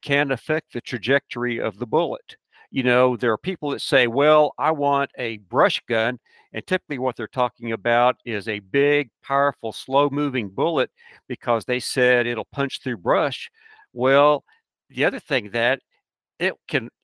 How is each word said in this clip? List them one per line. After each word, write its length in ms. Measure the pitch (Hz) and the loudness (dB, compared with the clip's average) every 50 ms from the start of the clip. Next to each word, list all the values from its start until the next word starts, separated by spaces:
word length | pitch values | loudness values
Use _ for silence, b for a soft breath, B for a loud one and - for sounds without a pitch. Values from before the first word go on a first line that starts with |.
| - | -4
can 280 | - 143 143 147 139 | -2 0 0 0 0
affect 420 | 135 127 - - 151 156 - _ - | -2 -6 -4 -4 -4 -4 -4 _ -12
the 80 | 123 | -12
trajectory 800 | - - - 117 92 107 135 143 _ _ - 123 120 123 120 113 | -10 -8 -10 -8 -2 0 0 0 _ _ -10 -6 -4 -4 -4 -2
of 180 | 113 113 101 101 | -4 -6 -6 -6
the 80 | 120 | -8
bullet. 500 | 113 110 156 175 147 - - _ _ - _ _ b b b b b | -2 0 0 0 0 -4 -8 _ _ -20 _ _ b b b b b
You 120 | - 139 123 | -6 -2 2
know, 320 | 123 123 127 127 127 123 | 4 4 4 4 4 2
there 160 | 113 123 120 110 | 2 0 0 0
are 60 | 107 | 0
people 320 | _ - 190 - - 147 | _ -6 -8 -6 -6 -6
that 120 | 139 113 - | -6 -6 -4
say, 240 | - - 135 127 | 2 4 4 4
"Well, 480 | 120 113 127 139 151 156 151 151 143 - | 4 2 2 4 6 6 6 4 2 0
I 140 | - 123 151 | -2 -2 -2
want 400 | 160 147 143 143 143 139 139 - _ - | -2 0 0 0 0 0 -2 -4 _ -8
a 180 | 127 117 113 104 | -8 -8 -8 -10
brush 440 | 101 90 - 127 160 196 - - _ | -14 _ 0 2 2 2 2 -2 _
gun," 320 | _ 120 113 110 117 127 120 b b b b b b b | _ -2 0 0 0 -2 -6 b b b b b b b
and 140 | 113 110 | -12 -6
typically 320 | - 185 185 _ _ 147 127 | -4 -4 -4 _ _ -8 -4
what 180 | 123 131 120 | -4 -4 -4
they're 120 | - 120 104 | -4 -10 -10
talking 420 | _ 135 123 120 _ _ 120 117 | _ -2 -2 -2 _ _ -8 -6
about 460 | 113 107 92 120 117 120 120 123 123 _ _ | -6 -4 0 2 2 4 4 2 2 _ _
is 240 | 120 113 104 95 110 | -8 -8 -8 -6 -6
a 120 | 107 104 | -8 -8
big, 500 | 101 98 95 139 139 143 147 147 147 117 _ _ _ | -8 _ 0 2 2 2 2 0 -2 -4 _ _ _
powerful, 500 | - 135 139 139 143 135 _ - 113 107 | -4 0 0 0 0 -2 _ -10 -10 -10
slow-moving 760 | - - - 131 135 143 147 131 143 147 147 127 131 110 98 | -10 -10 0 2 2 2 2 0 -2 -4 -2 -2 -4 -6 -6
bullet 420 | 95 104 139 165 165 147 127 - _ B B B B B B _ | -4 -4 -2 -2 0 0 -2 -2 _ B B B B B B _
because 360 | 123 - - - 120 113 101 | -12 -10 -2 0 0 0 0
they 160 | - 127 127 | -2 -6 -4
said 460 | - - - 135 127 123 127 123 120 | -4 -6 -2 2 2 4 4 2 2
it'll 200 | 117 120 113 104 | -2 -4 -6 -8
punch 340 | _ - - 139 135 - - - | _ -6 -6 -6 -6 -6 -8 -8
through 140 | 139 123 | -8 -8
brush. 540 | 101 87 113 143 190 175 143 131 - - - b b b b b b b b _ | -6 -2 0 0 2 0 -2 -4 -8 -14 -16 b b b b b b b b _
Well, 520 | 120 120 127 135 139 143 147 151 143 _ b b b b _ _ _ _ _ | -2 2 4 6 6 6 6 4 2 _ b b b b _ _ _ _ _
the 160 | 131 123 135 | _ -2 -2
other 160 | 170 233 - | -2 -2 -4
thing 300 | - _ 151 131 104 104 | -8 _ -4 -4 -4 -4
that 300 | 95 117 117 120 131 127 _ _ _ _ _ _ _ _ _ _ _ _ | -4 0 0 0 0 -2 _ _ _ _ _ _ _ _ _ _ _ _
it 160 | 175 190 175 _ _ | -4 -4 -4 _ _
can 220 | - - 135 110 117 _ _ | -4 -4 -4 -4 -4 _ _